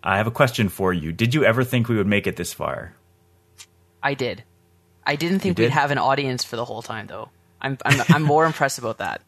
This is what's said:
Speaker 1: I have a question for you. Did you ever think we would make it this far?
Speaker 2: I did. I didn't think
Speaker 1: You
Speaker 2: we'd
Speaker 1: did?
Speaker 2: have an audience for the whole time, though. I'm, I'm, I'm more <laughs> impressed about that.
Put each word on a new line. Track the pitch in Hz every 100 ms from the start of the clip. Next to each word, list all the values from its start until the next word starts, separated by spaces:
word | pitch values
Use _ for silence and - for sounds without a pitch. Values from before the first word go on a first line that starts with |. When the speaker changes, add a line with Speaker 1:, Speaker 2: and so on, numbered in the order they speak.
Speaker 1:
I | 92 98
have | 107
a |
question | 117 131 - 101
for | - 95
you. | 90 78
Did | 82 113
you | 151 107
ever | 117
think | 123 123 110
we | 110
would | 98
make | 101 95
it | 87
this | 87
far? | - 73 67 87 - _ _ _ _ _ - - _ _ _
Speaker 2:
I | 139
did. | 139 123 101 - _ _ _ _ _ -
I | 147
didn't | 165 190
think | 196 170
Speaker 1:
You |
Speaker 2:
we'd | 117
Speaker 1:
did? |
Speaker 2:
have | 139 143
an | 135
audience | 131 139 139 127
for | - 117
the | 120
whole | 110
time, | - 113 -
though. | 98 110 _ _ _
I'm, | 135 135 -
I'm, | - -
I'm | 156
more | 151 151
<laughs> |
impressed | 160 151 139 -
about | 117 113
that. | 98 -